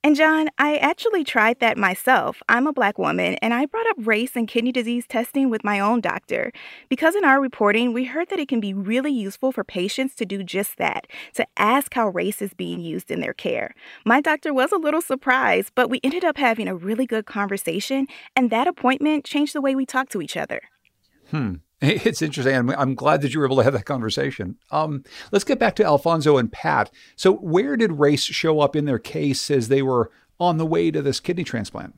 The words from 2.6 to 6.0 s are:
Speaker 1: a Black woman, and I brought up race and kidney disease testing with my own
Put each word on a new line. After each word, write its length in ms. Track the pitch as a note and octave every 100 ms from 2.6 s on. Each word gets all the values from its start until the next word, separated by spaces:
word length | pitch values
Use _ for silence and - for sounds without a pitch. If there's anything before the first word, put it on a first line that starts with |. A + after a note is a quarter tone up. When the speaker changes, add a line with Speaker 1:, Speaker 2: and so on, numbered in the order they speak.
| C#4+
Speaker 1:
a 40 |
Black 240 | C#4+ G3+ G#3
woman, 380 | E3 E3+ F3+ F#3+
and 100 | A3+
I 140 | A#3+ C#4+
brought 220 | A4 A4+
up 180 | F4+ A3
race 300 | G#3+ B3 B3
and 100 | A3
kidney 240 | A#3+ A#3
disease 340 | B3+ A3+ A#3+
testing 460 | - A3 A#3+ C#4 C4+
with 140 | A3
my 160 | G#3 G3+
own 200 | G#3 A#3+